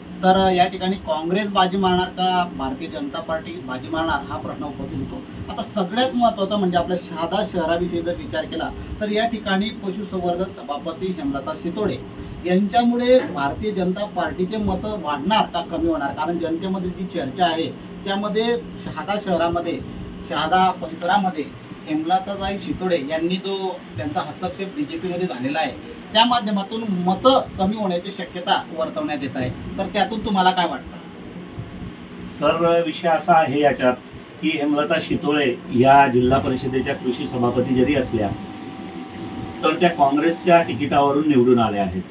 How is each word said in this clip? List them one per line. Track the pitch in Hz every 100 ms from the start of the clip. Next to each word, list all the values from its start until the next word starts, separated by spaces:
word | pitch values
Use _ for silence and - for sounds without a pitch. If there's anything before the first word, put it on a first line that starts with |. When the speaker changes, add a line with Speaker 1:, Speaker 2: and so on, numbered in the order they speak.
| - -
Speaker 1:
तर, | 185 190
अ, | 190
या | 180 185
ठिकाणी | 185 185 196
काँग्रेस | 165 156 165 196 202
बाजी | 196 185 196
मारणार | 185 180 180
का | 185 185 180 175 131
भारतीय | 135 - 165
जनता | - 139 160
पार्टी | 160 160 - - 131
बाजी | 127 -
मारणार | 160 165 302 -
हा | -
प्रश्न | - -
उपस्थित | - - - 131
होतो. | 123 127 - - -
आता | -
सगळ्यात | - 202 185 226 254
महत्त्वाचं | 247 233 202 196 208
म्हणजे | 185 170
आपल्या | 170 180 -
शहादा | 160 339 202 202
शहराविषयी | 185 160 170 175 175
जर | 170 170
विचार | - -
केला | - - - - - -
तर | 208
या | 208 233
ठिकाणी | 226 202 190 220
पशुसंवर्धन | - 196 185 190 190 175 175
सभापती | 190 - - 143 165 160 190
हेमलता | 180 - 135 311 311
शितोडे | 175 190 202 - - - - - -
यांच्यामुळे | 185 202 240 240 240 247 254 285
भारतीय | 151 139 - 214
जनता | 190 180 185
पार्टीचे | 208 180 160 175 185 214
मतं | 202 185 214 208
वाढणार | 147 143 160 214 165
का | 151
कमी | - 165 165
होणार? | 156 139
कारण | - 160 170
जनतेमध्ये | 160 165 185 190 180
जी | 180
चर्चा | 180 165 135 127 175
आहे | 160 160 - - -
त्यामध्ये | 196 202 208 208 233 240 - -
शहादा | - - - 208
शहरामध्ये, | 196 170 170 170 165 - - - - - -
शहादा | 254 160 185 190
परिसरामध्ये | - 160 165 175 202 185 156 131 - - - -
हेमलताताई | 156 160 185 196 196 196 202
शितोडे | - 175 185 170 135
यांनी | 160 170 185
जो | 185 196 185 175 - 170
त्यांचा | 151 180
हस्तक्षेप | - - 180 - 185 269
बीजेपी | 143 165 185
मध्ये | 175 180
झालेला | 123 131 151
आहे | 143 - - - -
त्या | 214
माध्यमातून | 240 240 208 196 196 226 220
मतं | 180 180 190 262 254 - 190
कमी | 190 220
होण्याची | 196 175 196
शक्यता | - - 180 214 - - 165
वर्तवण्यात | 151 156 147 147
येत | 139
आहे, | 131 123 - - -
तर | 190
त्यातून | 208 185 214
तुम्हाला | 214 196 185
काय | 185 170
वाटतं? | 131 - - - - - - - - - - - - - - - -
Speaker 2:
सर, | 151 165 170 170 160
विषय | - 175
असा | 156 -
आहे | 165 151 143
याच्यात | 147 135 127 113 - - - -
की | 156
हेमलता | 156 147 147 151 160
शितोळे | - - 143 147 135 - -
या | 120 131 139 135
जिल्हा | 123 127 135
परिषदेच्या | 131 127 131 131 139
कृषी | - 127 120 135
सभापती | 123 120 123 123
जरी | 127 127
असल्या | 143 120 117 101 - 95 - - - - - - - - - - -
तर | 156 165
त्या | 175
काँग्रेसच्या | - 139 147 165 165 180 170
तिकिटावरून | 165 120 135 143 139 147 151
निवडून | 131 123 120
आल्या | 110 101
आहेत | 95 90 -